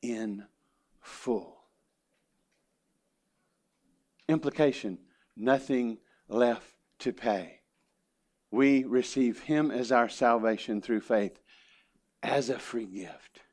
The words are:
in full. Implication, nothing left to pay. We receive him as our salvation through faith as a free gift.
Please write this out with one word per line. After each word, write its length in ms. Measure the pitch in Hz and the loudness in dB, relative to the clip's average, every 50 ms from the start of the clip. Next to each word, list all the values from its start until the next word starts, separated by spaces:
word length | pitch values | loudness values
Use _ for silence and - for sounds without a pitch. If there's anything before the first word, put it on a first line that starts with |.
in 440 | - 123 117 110 113 107 101 101 101 - _ _ _ _ _ _ _ _ _ _ | -4 -6 -4 -4 -4 -6 -6 -8 -10 -16 _ _ _ _ _ _ _ _ _ _
full. 560 | _ - - - - 131 120 104 90 82 - _ _ _ _ _ _ _ _ _ _ _ _ _ _ _ _ _ _ _ _ _ _ _ _ _ _ _ _ _ _ _ _ _ _ _ _ _ _ _ _ _ _ _ _ _ _ _ _ _ _ _ _ _ _ - | _ -20 -18 -12 -4 -2 -2 -2 -2 -8 -20 _ _ _ _ _ _ _ _ _ _ _ _ _ _ _ _ _ _ _ _ _ _ _ _ _ _ _ _ _ _ _ _ _ _ _ _ _ _ _ _ _ _ _ _ _ _ _ _ _ _ _ _ _ _ 0
Implication, 680 | 156 156 151 143 - - 156 147 131 - - 107 92 85 - _ _ _ _ _ _ | 0 2 2 -2 2 4 2 2 2 0 -6 -8 -8 -8 -14 _ _ _ _ _ _
nothing 640 | - 104 120 135 135 135 - 139 127 123 117 113 107 _ _ _ _ _ _ | -4 2 2 2 2 2 0 0 0 0 0 -4 -8 _ _ _ _ _ _
left 400 | 104 113 123 120 117 107 - - _ _ _ _ _ _ | 2 2 4 4 2 0 -6 -18 _ _ _ _ _ _
to 120 | - 131 | -6 -6
pay. 480 | 120 - - 120 104 98 87 - - - _ _ _ _ _ _ _ _ _ _ _ _ _ _ _ _ _ _ | -6 -2 -2 0 0 0 -2 -8 -16 -20 _ _ _ _ _ _ _ _ _ _ _ _ _ _ _ _ _ _
We 340 | - 113 135 139 139 135 131 | 0 4 4 6 4 4 2
receive 540 | 120 110 127 123 - - 139 131 120 110 - | 2 0 0 0 0 0 2 2 2 0 -2
him 320 | - - 156 151 151 151 | -4 -2 0 0 0 0
as 200 | 107 123 127 113 | 0 -2 -2 2
our 160 | 131 123 120 113 | 4 4 4 2
salvation 760 | - - 135 120 117 117 110 113 110 104 - - 113 104 | 0 2 4 4 4 4 2 0 0 0 -2 -4 -6 -6
through 200 | 98 - 117 107 | -2 -2 -2 -2
faith 380 | 104 - 120 110 104 95 - - _ _ - - _ _ _ _ _ _ _ _ _ _ _ _ - | 0 0 0 0 0 0 -6 -12 _ _ -20 -20 _ _ _ _ _ _ _ _ _ _ _ _ -6
as 260 | 120 131 139 135 117 | -2 0 0 0 -2
a 100 | 131 113 | -4 -6
free 260 | - - - 117 113 | -6 -6 -6 -6 -6
gift. 560 | 98 92 98 92 85 - - - - _ - - _ | -6 -10 -12 -12 -12 -14 -18 -20 -20 _ -20 -20 _